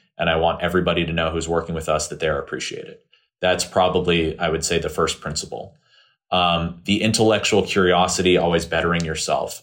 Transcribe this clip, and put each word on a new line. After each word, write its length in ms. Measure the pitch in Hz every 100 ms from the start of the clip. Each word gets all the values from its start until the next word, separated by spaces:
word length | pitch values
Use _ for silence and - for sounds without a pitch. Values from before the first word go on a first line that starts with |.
| _ -
And 100 | 82
I 100 | 82
want 260 | 82 80
everybody 420 | 87 90 90 85 82
to 80 |
know 160 | 82 80
who's 180 | 82 80
working 280 | 82 - 82
with 120 | 80
us 200 | 78 -
that 120 | 73
they're 200 | 80 71
appreciated. 580 | 69 - - - - - _ _ _ _
That's 240 | 90 90 -
probably, 720 | 98 90 90 87 85 80 -
I 100 | 85
would 160 | 80 -
say, 140 | 82
the 100 | 82
first 320 | - 80 -
principle. 540 | - 76 - 57 - _ _ _ _ _ _
Um, 500 | 90 87 85 85 - -
the 180 | 101
intellectual 580 | 110 110 110 104 - 104
curiosity, 760 | 92 101 90 87 90 - 90 90
always 280 | 85 85 -
bettering 400 | 82 85 85 80
yourself. 560 | 76 - 71 - -